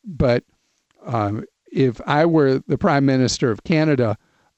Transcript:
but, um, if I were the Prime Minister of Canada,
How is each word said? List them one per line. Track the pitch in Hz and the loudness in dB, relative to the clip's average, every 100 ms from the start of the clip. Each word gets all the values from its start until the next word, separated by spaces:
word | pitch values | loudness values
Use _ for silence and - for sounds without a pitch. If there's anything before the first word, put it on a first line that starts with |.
but, | 233 156 143 120 - _ _ _ _ _ | -10 -2 0 0 -4 _ _ _ _ _
um, | - 120 104 104 - _ _ | -6 -4 -2 -4 -10 _ _
if | - 135 113 | 0 0 -2
I | - 147 170 | -2 0 2
were | 160 139 131 - | 2 2 0 -2
the | 143 | -2
Prime | 196 143 139 | 0 2 2
Minister | 131 123 - 135 | 2 0 0 -2
of | 107 | -2
Canada, | - 160 156 139 117 101 _ _ _ | -2 0 2 2 0 -2 _ _ _